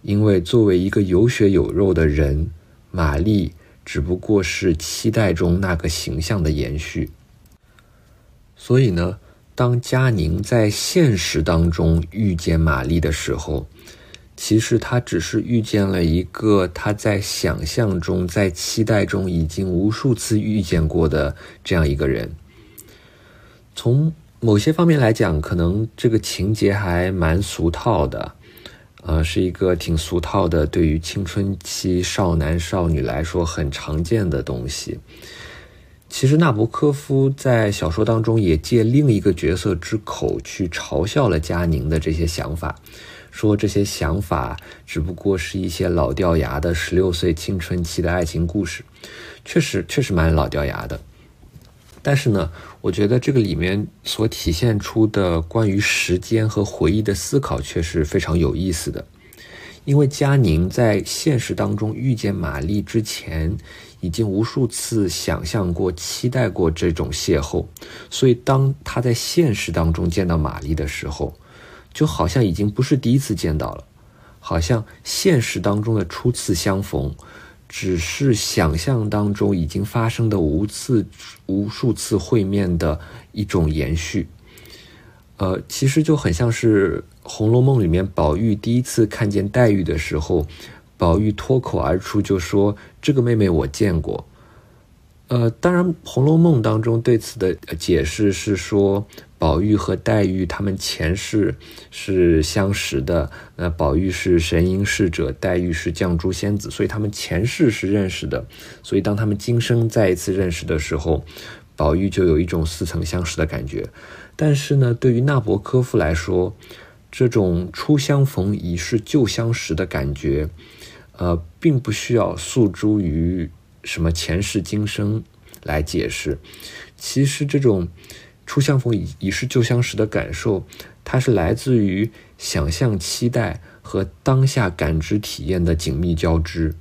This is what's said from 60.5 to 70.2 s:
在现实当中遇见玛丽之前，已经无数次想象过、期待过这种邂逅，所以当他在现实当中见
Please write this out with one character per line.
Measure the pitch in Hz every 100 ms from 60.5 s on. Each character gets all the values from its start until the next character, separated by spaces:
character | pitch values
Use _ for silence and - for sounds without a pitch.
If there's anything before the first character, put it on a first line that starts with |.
| 78 90
在 | - 120 104
现 | - - - 131
实 | -
当 | - 104 104
中 | 107
遇 | 107 127
见 | 117 131
玛 | 98 78 69
丽 | 76 104
之 | 92 117
前， | 107 - - 80 80 107 - - - -
已 | 90
经 | 82 110
无 | 95
数 | 110 - 120
次 | - - 113 98
想 | 82 - 85
象 | 82 113 90
过、 | 87 95
期 | 87 - - 123
待 | 127 120
过 | - 85
这 | 80 90
种 | 82 80
邂 | 76 - 80
逅， | 73 - - - - - -
所 | - 135
以 |
当 | 123 - 135 135 139
他 | - -
在 | 123
现 | 117 - - 165
实 | 101 -
当 | 85 82
中 | 82 87
见 | 85